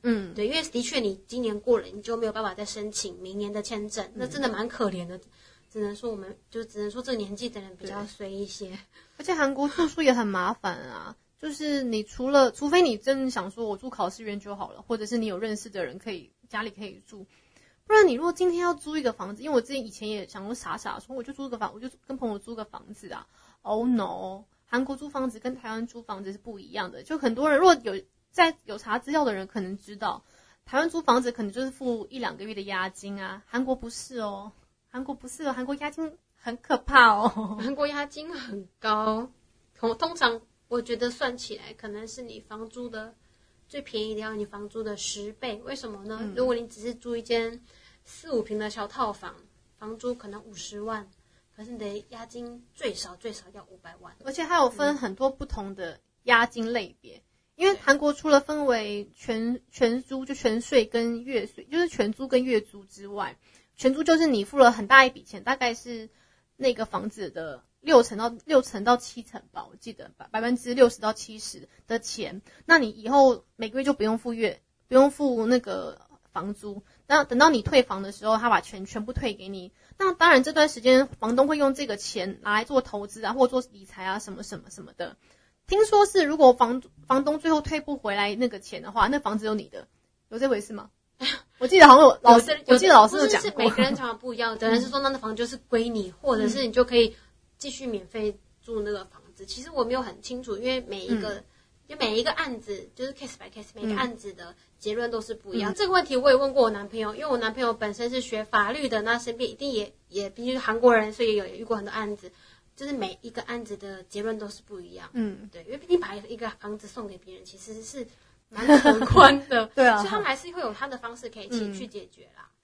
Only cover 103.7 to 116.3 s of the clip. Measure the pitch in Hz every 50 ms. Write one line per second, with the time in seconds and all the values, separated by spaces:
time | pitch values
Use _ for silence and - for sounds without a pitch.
103.7 | _ 233 247 220 214 254 262 247 226 - - 202 180 170 170 170 180 _ _ _
104.7 | _ _ - 208 214 233 240 240 233 226 214 - 226 214 - 202 - 233 - -
105.7 | - - 415 370 381 370 339 - 269 254 254 285 262 262 277 277 262 277 240 220
106.7 | 214 202 202 202 214 226 214 208 214 233 294 302 262 240 226 220 220 254 247 233
107.7 | 226 226 220 208 202 - 240 240 247 262 247 - 233 214 214 208 - 214 202 202
108.7 | 247 302 294 262 - - 214 226 233 240 240 247 233 233 254 - - - 277 285
109.7 | 254 220 208 208 _ _ _ _ - 202 202 190 190 - 233 247 262 262 - -
110.7 | 220 233 240 247 233 220 214 214 214 - 240 220 214 208 190 185 190 185 226 -
111.7 | 233 208 202 208 - 220 220 208 208 202 - 180 _ _ - - - _ _ _
112.7 | _ - 269 285 285 254 202 185 - - - 233 220 247 - - 240 240 226 208
113.7 | 202 196 196 196 190 190 180 _ - 202 208 226 226 214 214 208 208 - _ _
114.7 | 208 185 175 175 175 180 175 - - 247 226 208 190 196 202 202 _ 170 165 185
115.7 | 254 285 - 349 349 349 - - 202 208 202 220